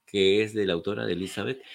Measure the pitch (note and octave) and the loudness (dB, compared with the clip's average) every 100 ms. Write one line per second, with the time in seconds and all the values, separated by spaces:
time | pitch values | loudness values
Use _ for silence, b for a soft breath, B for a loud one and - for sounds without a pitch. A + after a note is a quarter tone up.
0 | _ G2+ F#2+ G2+ A2 G#2+ G2 E2+ F2+ G#2+ | _ 2 4 4 2 0 0 0 -2 -4
1 | A2+ F2+ F#2 - G#2 C3 B | -4 -4 -6 -6 -8 -8 B